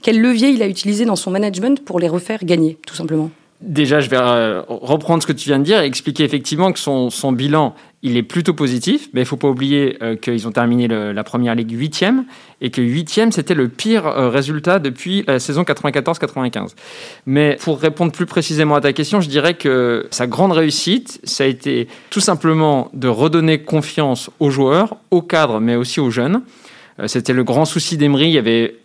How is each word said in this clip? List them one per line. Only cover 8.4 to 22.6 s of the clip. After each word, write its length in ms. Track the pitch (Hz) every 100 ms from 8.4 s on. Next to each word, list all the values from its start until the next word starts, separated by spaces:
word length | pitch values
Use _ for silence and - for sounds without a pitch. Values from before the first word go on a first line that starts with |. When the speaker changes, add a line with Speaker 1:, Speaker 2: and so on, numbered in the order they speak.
| 170 156
Speaker 2:
positif, 540 | 139 123 180 285 -
mais 80 | 123
il 60 | 123
faut 100 | 131
pas 120 | 143
oublier, 480 | 127 139 143 135 -
euh, 140 | 117 110
qu'ils 320 | - 117 113
ont 40 |
terminé 360 | 120 120 123 120
le, 240 | 110 104
la 120 | 104
première 300 | 104 123 120
ligue 180 | 117 113
huitième 540 | 117 151 - 185 262 254 - - _
et 120 | 127
que 100 | -
huitième, 500 | 120 143 156 208 226
c'était 220 | 214 147
le 160 | 156 123
pire, 380 | - 220 226 156
euh, 220 | 131 127
résultat 500 | 131 135 151 175 190
depuis 440 | 139 123 180 196 -
la 100 | 131
saison 260 | 139 147
quatre-vingt-quatorze 540 | 170 - 143 143 135 170
quatre-vingt-quinze. 580 | 139 135 127 110 95 - - - - - -
Mais 300 | 139 151 143
pour 180 | 165 139
répondre 320 | 156 151 170
plus 140 | - 175
précisément 480 | 175 156 156 151
à 80 | 143
ta 120 | 139
question, 280 | 135 151 202
je 80 | 160
dirais 240 | 143 160
que 540 | 175 143 127 123 117 -
sa 160 | - 123
grande 280 | 127 190
réussite, 680 | 160 156 - - 240 - -
ça 200 | - -
a 40 | 135
été 400 | 127 143 127 113 - -
tout 120 | 202
simplement 680 | 202 170 160 160